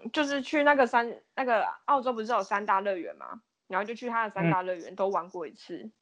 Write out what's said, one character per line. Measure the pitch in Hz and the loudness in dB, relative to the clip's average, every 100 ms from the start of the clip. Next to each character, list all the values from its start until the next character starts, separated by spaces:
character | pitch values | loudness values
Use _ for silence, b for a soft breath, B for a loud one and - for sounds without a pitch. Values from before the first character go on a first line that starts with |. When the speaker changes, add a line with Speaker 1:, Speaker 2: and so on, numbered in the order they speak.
| 233 | -4
Speaker 1:
就 | 311 | -2
是 | 285 285 | 0 -2
去 | 254 302 | 0 4
那 | 294 285 | 6 6
个 | 247 | 6
山-， | 240 233 - - - | 4 0 -6 -10 -4
那 | 254 | 0
个 | 220 95 - - | 2 0 -4 0
澳 | 277 | 2
洲 | 254 | 2
不 | 226 | -2
是 | 220 | 0
有 | 226 | -2
三 | 196 202 214 | 0 -2 2
大 | 190 | 0
乐 | 202 185 | 0 -2
园 | 113 73 | -6 -12
吗？ | 64 226 _ _ - | -14 -16 _ _ -6
然 | 185 | -4
后 | 208 | -4
就 | |
去 | 233 247 | -6 -4
他 | 233 220 | -2 -2
的 | |
三 | 196 170 | 0 2
大 | 180 | 2
乐 | 185 180 | 0 -6
园 | 127 190 | -8 -2
都 | 196 | 0
玩 | 185 175 | 0 -2
过 | 180 156 | -8 -10
一 | |
次， | - - 170 | -12 -14 -12
Speaker 2:
嗯。 | 220 - | -14 -18